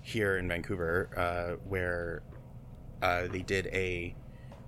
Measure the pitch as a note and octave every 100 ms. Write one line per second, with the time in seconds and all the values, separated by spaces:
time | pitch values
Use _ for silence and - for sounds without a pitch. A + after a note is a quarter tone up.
0 | - A#2 G2+ F#2+ F2+ E2+ - F#2+ E2 F2
1 | - - F2 F2 F2 F2 F#2+ F#2+ F2+ F2
2 | E2+ E2 - - - - - - - -
3 | F#2 F2 F2+ F#2+ F2 G2 F2+ F#2+ F#2 F2
4 | F2 - - - - -